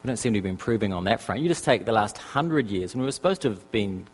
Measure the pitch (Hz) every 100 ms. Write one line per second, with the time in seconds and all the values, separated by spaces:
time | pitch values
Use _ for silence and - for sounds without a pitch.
0 | 123 117 123 107 95 92 - 113 101 90
1 | 92 113 - 101 165 165 - 117 - 110
2 | 104 - - 135 165 156 113 98 90 127
3 | 131 - 180 190 131 95 - 113 101 92
4 | 95